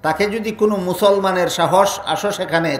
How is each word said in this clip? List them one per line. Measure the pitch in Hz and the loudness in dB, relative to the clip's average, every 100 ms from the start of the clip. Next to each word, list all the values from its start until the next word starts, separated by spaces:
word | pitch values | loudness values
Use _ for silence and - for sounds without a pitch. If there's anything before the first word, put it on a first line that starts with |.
তাকে | 151 156 208 | -2 0 0
যদি | 220 214 | -2 -6
কোনো | 214 214 202 | 0 0 0
মুসলমানের | 180 180 202 196 196 180 170 | -2 2 2 2 2 0 0
সাহস, | - 165 180 196 - - | 0 2 4 2 0 -6
"আসো | 156 202 | -4 -2
সেখানে, | 185 185 165 165 139 | -4 -2 -2 0 -4